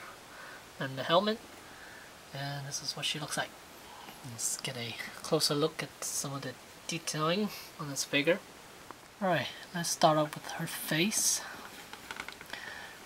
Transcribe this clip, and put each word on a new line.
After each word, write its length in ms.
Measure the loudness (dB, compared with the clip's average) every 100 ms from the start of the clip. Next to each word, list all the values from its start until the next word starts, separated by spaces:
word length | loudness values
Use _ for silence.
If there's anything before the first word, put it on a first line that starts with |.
| -10 -14 -16 -14 -14 -14 -16 -6
and 180 | -4 -2
the 60 |
helmet, 340 | 6 6 6 0 -6 -16 -16 -16 -14 -14 -16 -18 -12 -6
and 300 | -4 -4 -4
this 160 | -4
is 140 | -4 -2
what 100 | -2
she 140 | -2
looks 160 | -2 -2
like. 140 | -2 -6 -16 -16 -16 -14 -14 -12 -10
Let's 240 | -4 -2 -2
get 200 | -4 -4
a 200 | -6 -6 -8 -8
closer 320 | 2 4 6
look 260 | 6 4 2
at 220 | -8 -6
some 300 | -4 -2 -2
of 100 | -4
the 120 | -6 -8 -14 -12 -4
detailing 600 | -4 -2 2 4 4 2 -2 -12 -8
on 80 | -4
this 160 | -2
figure. 340 | 2 6 6 4 2 -16 -16 -18 -16 -16 -16 0
Alright, 240 | 4 4 4 -4 -6
let's 140 | -2 0
start 300 | 8 8 10
off 160 | 4
with 120 | 0 -8
her 140 | -4 -4
face. 760 | -4 0 4 4 6 4 2 -2 -10 -12 -14 -14 -14 -10 -8 -8 -12 -12 -10 -10 -10 -12 0